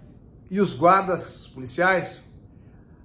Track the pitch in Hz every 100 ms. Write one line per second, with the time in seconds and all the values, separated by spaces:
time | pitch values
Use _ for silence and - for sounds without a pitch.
0 | - - - - - 190 175 120 170 190
1 | 185 170 - - - 131 127 - 185 185
2 | - - - - - - - - - -